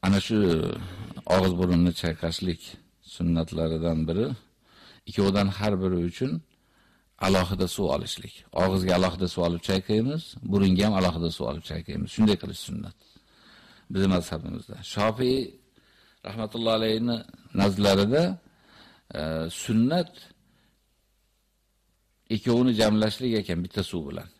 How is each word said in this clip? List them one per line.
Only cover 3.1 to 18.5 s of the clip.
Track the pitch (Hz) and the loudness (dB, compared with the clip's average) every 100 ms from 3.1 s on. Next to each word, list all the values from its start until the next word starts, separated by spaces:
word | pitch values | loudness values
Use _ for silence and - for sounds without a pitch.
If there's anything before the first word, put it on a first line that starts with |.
| - | -6
sunnatlaridan | 85 82 80 80 82 80 85 80 78 | 0 0 0 -2 -2 -2 -2 0 -2
biri, | 87 127 127 _ _ _ - - - - | -2 -2 -6 _ _ _ -20 -20 -20 -10
ikkovidan | - 98 98 98 | 0 2 2 0
har | 98 104 98 | 0 -2 0
biri | 92 90 87 | 0 0 -2
uchun | - 131 160 - _ _ _ _ _ _ _ | -4 -4 -4 -8 _ _ _ _ _ _ _
alohida | 95 95 90 95 92 | 2 2 2 -2 -4
suv | - 92 69 | -2 -2 -2
olishlik. | - - 110 - - | -4 -10 -12 -18 -8
Og'izga | - 92 95 92 90 | 0 2 2 2 2
alohida | 92 90 92 | 2 0 -4
suv | - 85 | 0 0
olib | 85 - | -2 -2
chayqaymiz, | 95 - 107 120 156 - - | -2 0 0 0 -4 -8 -14
burunga | - 98 98 92 104 | -2 2 4 4 4
ham | 98 | 2
alohida | 90 85 85 | 0 0 -4
suv | - 60 | -4 -6
olib | 73 - | -8 -10
chayqaymiz. | 82 85 82 - - | -12 -8 -8 -8 2
Shunday | 107 98 | 2 2
qilish | - 95 - | -2 -12 -10
sunnat. | - - - _ _ _ _ _ - - - _ | -10 -10 -16 _ _ _ _ _ -20 -20 -20 _
Bizni | 95 95 | 0 2
mazhabimizda. | 92 82 80 - - - - | 2 0 -8 -8 -12 -14 -16
Shofiy | - - 107 113 127 131 123 - _ _ _ _ _ _ - | -10 -2 -2 0 0 0 -4 -12 _ _ _ _ _ _ -14
rahmatullohi | 110 107 117 113 113 | -8 -8 -4 0 2
alayhini | 110 110 120 113 - - - 95 | 2 0 0 -2 -6 -20 -8 0
nazarlarida, | 101 98 101 98 101 139 175 185 _ | 2 4 4 4 4 4 2 -2 _